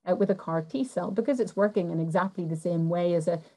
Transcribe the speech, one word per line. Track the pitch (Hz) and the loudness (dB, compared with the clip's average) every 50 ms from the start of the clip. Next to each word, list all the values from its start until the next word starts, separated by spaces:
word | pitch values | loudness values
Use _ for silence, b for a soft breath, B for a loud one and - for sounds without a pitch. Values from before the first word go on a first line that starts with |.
| - 185 | -2 0
uh, | 185 | 2
with | - 196 - | 2 2 2
a | 190 | 2
car | - - 165 165 165 | 0 -2 -4 -2 -2
T | 160 - - 262 262 | -2 -2 -4 -4 -4
cell, | 254 - 185 175 196 | -2 -4 -4 -4 -2
because | 196 226 226 285 269 247 | -2 -2 0 2 2 0
it's | 208 - - | 0 -2 2
working | 190 202 208 - 202 175 170 | 2 2 2 2 0 -2 0
in | 165 160 | 0 -2
exactly | 160 165 160 180 185 190 - 190 170 | 0 0 2 0 0 0 -2 -4 -4
the | 160 165 | -4 -4
same | 160 - 175 170 165 165 165 | -4 -2 -2 0 2 2 2
way | 175 175 175 175 170 | 2 2 2 2 2
as | 165 160 | 2 0
a | 175 170 160 B B B | 0 -2 -2 B B B